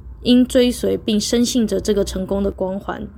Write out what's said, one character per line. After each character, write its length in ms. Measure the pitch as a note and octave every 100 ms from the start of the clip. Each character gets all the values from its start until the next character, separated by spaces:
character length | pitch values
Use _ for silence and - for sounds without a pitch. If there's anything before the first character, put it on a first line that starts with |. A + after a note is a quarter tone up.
| - -
因 220 | - B3 B3
追 260 | C4 B3
随 260 | A#3+ G3 F#3+
并 220 | - G#3
深 260 | - A#3+ A#3+
信 200 | B3+ G#3+
着 120 | F#3+
这 140 | F#3
个 100 | G3+
成 220 | F#3+ F#3+ F#3
功 160 | G3
的 80 | G3
光 300 | - F#3 G3
环， 280 | G3 - G#3